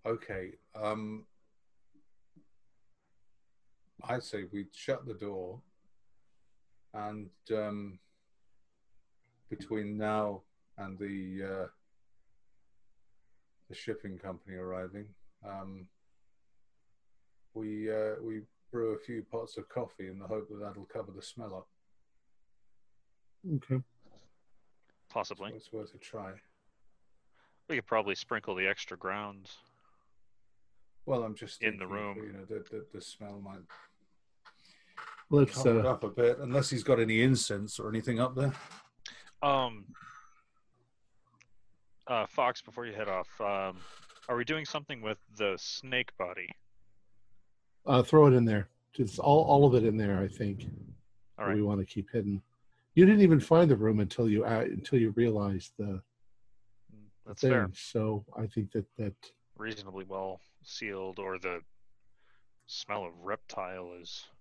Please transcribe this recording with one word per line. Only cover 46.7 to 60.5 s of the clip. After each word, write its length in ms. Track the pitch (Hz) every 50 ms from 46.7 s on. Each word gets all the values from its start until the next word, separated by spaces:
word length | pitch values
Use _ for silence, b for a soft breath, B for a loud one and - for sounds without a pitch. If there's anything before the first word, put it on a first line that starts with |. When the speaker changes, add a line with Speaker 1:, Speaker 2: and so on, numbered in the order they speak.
| - - - - - - - - - - - - - - - _ _ _ _ _ _ _ -
Speaker 2:
Uh, 160 | - 139 127
throw 260 | 120 - - 156 151 143
it 60 | 127
in 120 | 123 117
there. 240 | 113 110 104 101 - _ _ _ _ _
Just 260 | - 135 98 - -
all, 240 | - 143 143 156 156
all 220 | 143 143 143 143
of 100 | 139 123
it 100 | 123 110
in 120 | 113 107 110
there, 220 | 107 101 98 92
I 80 | 98 98
think. 340 | - - 113 101 98 98 - - - - - - - - - - - - - - - -
Speaker 3:
All 80 | 107
Speaker 2:
that 40 | 98
Speaker 3:
right. 60 | 98
Speaker 2:
we 60 | 107
wanna 240 | 104 104 104 98 92
keep 240 | - - 107 98 -
hidden. 300 | - 120 98 101 101 95 - _ _ _ _ - _ _ _ _ _ 160
You 80 | 180
didn't 160 | 185 214 208
even 180 | 202 175 160 143
find 300 | - - 165 165 175 160
the 60 | 135
room 240 | 104 107 110 110 107
until 280 | 104 95 - - 117 113
you, 160 | 104 107 110
uh, 180 | 107 113 110
until 360 | 117 - - - - - - 127
you 140 | 113 110
realized 600 | 101 117 120 117 110 104 101 101 98 92 - - _ -
the, 240 | 104 104 95 95 - _ _ _ - - - - - - - - - - - - - -
Speaker 3:
Mm, 140 | - 107 104 104 - - _ 107
that's 140 | 104 -
Speaker 2:
thing. 100 | - 131
Speaker 3:
fair. 180 | 127 101 98 98 95
Speaker 2:
So 500 | - - - - 113 110 107 110 101 101 - -
I 120 | - 113 104
think 240 | - 113 104 98
that, 160 | - 113 98 _ _ -
that 160 | 110 101 98 _ - - _ _ _ _ -
Speaker 3:
Reasonably 480 | - 107 110 107 101 101 95 95 95 95
well 380 | 95 95 95 95 95 95 92 - _